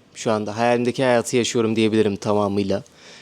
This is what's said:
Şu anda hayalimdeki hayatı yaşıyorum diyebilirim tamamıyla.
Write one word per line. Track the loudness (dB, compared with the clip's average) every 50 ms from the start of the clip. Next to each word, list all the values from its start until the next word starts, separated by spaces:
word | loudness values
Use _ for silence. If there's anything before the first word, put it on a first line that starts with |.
| _ _ _
Şu | -6 -2 -2
anda | -2 -2 -2 -6 -4
hayalimdeki | -2 0 2 2 2 0 -2 -2 0 0
hayatı | 2 2 2 0 0 0
yaşıyorum | 0 0 0 0 0 0 0 2
diyebilirim | 2 2 2 2 2 2 2 0
tamamıyla. | -2 -2 0 0 0 0 0 0 -2 -2 -2 -2 -4 -6 -12 -20 -20 -20 -20 -20 -20